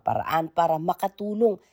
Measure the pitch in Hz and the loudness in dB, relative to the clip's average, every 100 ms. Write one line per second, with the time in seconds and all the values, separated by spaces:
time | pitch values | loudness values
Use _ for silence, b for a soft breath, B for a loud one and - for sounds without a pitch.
0 | - 110 - 160 165 - 165 160 170 175 | -2 -2 0 -2 0 0 2 2 -2 -4
1 | 196 - 208 214 226 185 _ | -6 -6 -6 2 2 0 _